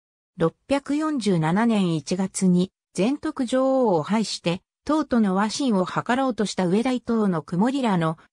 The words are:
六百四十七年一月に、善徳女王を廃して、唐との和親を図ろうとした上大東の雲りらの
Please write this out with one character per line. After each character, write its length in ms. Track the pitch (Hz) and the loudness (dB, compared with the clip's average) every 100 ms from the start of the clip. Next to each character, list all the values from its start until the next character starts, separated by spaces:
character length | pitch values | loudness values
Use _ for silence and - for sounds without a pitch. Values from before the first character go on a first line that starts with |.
| _ _ _ - | _ _ _ -2
六 180 | 165 - - | -2 -2 -4
百 280 | 277 277 285 | -4 -2 -2
四 240 | 311 294 | -2 -2
十 180 | 202 175 | 0 0
七 300 | 156 185 233 | 2 2 2
年 260 | 214 180 | 2 0
一 240 | 165 - 180 | -2 -4 -4
月 300 | 190 - 185 | -4 0 2
に、 240 | 180 180 _ _ | 2 2 _ _
善 240 | - 208 294 | -2 -2 -2
徳 280 | 320 302 247 | -6 -4 -2
女 380 | 254 262 262 | 0 2 2
王 120 | 240 170 | 2 2
を 80 | |
廃 220 | 143 214 208 | 0 -2 -2
し 160 | - | -4
て、 200 | 175 175 - _ | -4 -4 -8 _
唐 220 | - 311 294 | -2 0 2
と 160 | 240 | 2
の 120 | 202 | 2
和 160 | 185 214 | 2 -2
親 280 | - 277 196 | -2 0 0
を 80 | 185 | 0
図 280 | - - | -4 -2
ろ 140 | 254 269 | 0 0
う 60 | 220 | -2
と 100 | 202 | -4
し 100 | - | -2
た 120 | 185 | 0
上 160 | 196 | 0
大 120 | 254 254 | 0 -2
東 340 | - 226 208 | -2 0 0
の 120 | 170 | 0
雲 280 | - 170 233 | -2 0 0
り 120 | 277 | 2
ら 160 | 240 185 | 0 2
の 200 | 160 160 _ | 0 -4 _